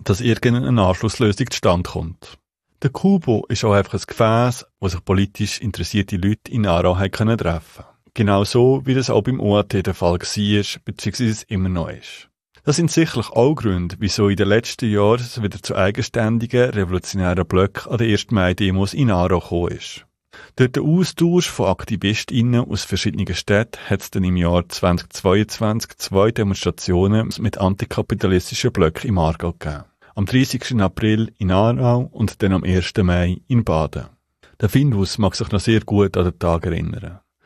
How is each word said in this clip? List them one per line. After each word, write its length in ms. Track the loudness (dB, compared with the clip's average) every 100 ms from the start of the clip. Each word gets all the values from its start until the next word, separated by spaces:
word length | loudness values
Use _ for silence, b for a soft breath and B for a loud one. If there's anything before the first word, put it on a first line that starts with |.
dass 200 | -2 0
irgendeine 600 | 2 2 2 0 2 4
Anschlusslösung 680 | 4 2 -2 0 0 0 -4
zustande 400 | 0 2 2 -2
kommt. 480 | -8 -10 -12 -20 -20 _ _ _ _
Der 60 | -4
Kubo 560 | 0 2 2 2 0 0
ist 120 | -2
auch 120 | 2
einfach 180 | 2 2
ein 140 | -6 -6
Gefäß, 580 | 0 2 4 2 -2 -12 _
wo 80 | -6
sich 160 | -4
politisch 560 | 0 0 0 -2 -6 -4
interessierte 560 | -6 -6 -2 -2 -2 -2
Leute 340 | -2 -2 -4
in 160 | -2 0
Aarau 300 | 2 2 2
haben 140 | -2
können 260 | 0 0 0
treffen. 480 | -2 -4 -8 -20 -20 _ _
Genau 300 | -2 2 2
so, 360 | 2 4 4 4 0
wie 80 |
das 160 | -2 2
auch 120 | 0
beim 160 | 0 -2
O 200 | 2 2
A 60 |
T 180 | 2 -2
der 100 | -2
Fall 200 | 0 0
war, 680 | 0 -4 -4 0 0 0 -8 -12
beziehungsweise 580 | -8 -8 -2 -2 -2 -4
immer 200 | -4 -2
noch 220 | -2 -6
ist. 340 | -10 -18 -20 -20 _ _ b
Das 120 | -2 0
sind 140 | 2
sicherlich 400 | 2 0 -2 -2
auch 240 | 2 2
Gründe, 420 | 2 0 -2 -4 -4
wieso 300 | -4 2 2
in 80 | 2
den 120 | 2
letzten 420 | 2 0 -4 -2
Jahren 300 | 2 4 2
es 220 | -2 -6
wieder 200 | -6 -6
zu 120 | -6
eigenständigen, 920 | 0 0 0 -4 -2 0 0 0 0 2
revolutionären 800 | 0 -2 -2 -4 -2 0 0 2
Blöcken 440 | 2 2 -2 -4
an 60 | 0
den 140 | 2
ersten 240 | 0 0
Mai-Demos 580 | 2 2 2 0 0 -2
in 180 | 0 2
Aarau 300 | 2 2 0
gekommen 280 | 0 -4 -2
ist. 360 | -6 -12 -18 -20 _ _ B B
Durch 180 | 0 0
den 120 | 2
Austausch 640 | 2 2 0 0 2 2 0
von 200 | -2 -2
AktivistInnen 920 | -2 -4 -4 -2 -2 -2 0 2 0
aus 240 | 0 -6
verschiedenen 500 | -4 -4 -2 -4 -4
Städten 440 | -4 0 0 0 -8 -4
hat 140 | -4
es 80 | -4
dann 140 | -2
im 120 | 0 2
Jahr 320 | 2 2 0
zwanzig 420 | -2 0 0 -4
zweiundzwanzig 840 | -4 2 2 0 -2 -4 -2 -6 -12
zwei 340 | -2 2 2
Demonstrationen 1000 | 2 -2 0 -4 -4 0 2 4 2 0 -4
mit 180 | -4 0
antikapitalistischen 1160 | 0 0 -4 -6 -4 -2 2 0 0 -4 -2
Blöcken 360 | 2 0 0 -2
im 100 | 0
Aargau 340 | 0 0 -6
gegeben. 320 | -6 -10 -10 -14 _ b
Am 120 | -6 0
dreißigsten 560 | 2 2 -2 -2 0
April 500 | 0 0 0 0 -2 -4
in 120 | 0
Aarau 500 | 2 2 2 2 2 -2
und 300 | -4 -4 0
dann 100 | 0
am 120 | 0
ersten 420 | 2 0 0 0 2
Mai 340 | 2 0 -2 -2
in 180 | 0
Baden. 440 | 2 0 0 -6 -12 _ _ _ b -4
Der 80 | 0
Findus 480 | 2 2 2 0 0
mag 200 | 0 0
sich 140 | -2
noch 80 | 0
sehr 200 | 2 2
gut 380 | 2 2 2 2
an 60 |
den 140 | 0 0
Tag 280 | 0 0 -2
erinnern. 540 | -4 -6 -8 -12 -18 _ _